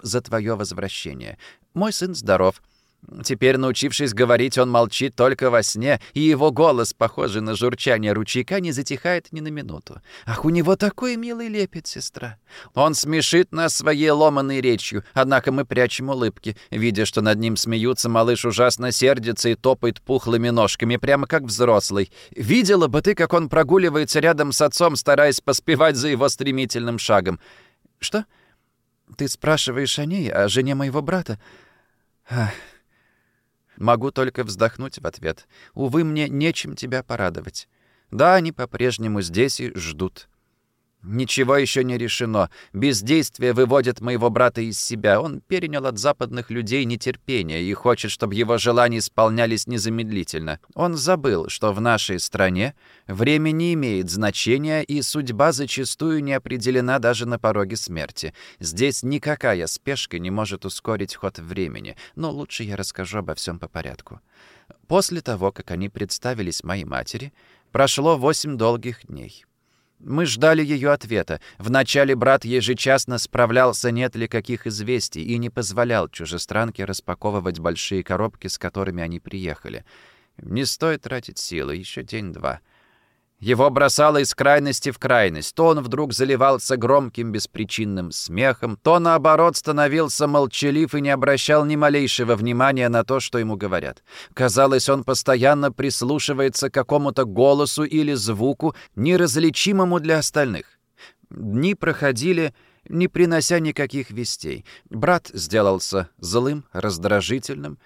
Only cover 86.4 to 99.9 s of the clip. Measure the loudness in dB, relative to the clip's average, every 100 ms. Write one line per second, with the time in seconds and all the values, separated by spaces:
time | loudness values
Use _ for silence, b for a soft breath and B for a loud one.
86.4 | 4 4 0 0 4 4 2 -4 -6 -6
87.4 | -6 -8 -6 -4 -4 -4 -6 -8 -6 0
88.4 | 0 0 -4 0 4 4 4 4 6 6
89.4 | 4 2 -2 0 2 2 0 0 2 2
90.4 | 2 0 0 2 0 0 0 2 2 2
91.4 | 4 4 4 2 2 4 0 0 0 2
92.4 | 0 2 2 2 2 2 0 -2 -2 -2
93.4 | -2 -4 -4 -4 -6 -12 B B B 0
94.4 | 2 4 4 4 2 0 0 -2 2 4
95.4 | 4 4 2 -2 -4 -2 -2 -2 -2 0
96.4 | 0 0 -4 -2 0 0 0 0 0 4
97.4 | 6 6 2 -2 -2 0 0 0 -2 0
98.4 | 0 0 -4 B B -2 2 2 2 2
99.4 | 0 2 0 2 2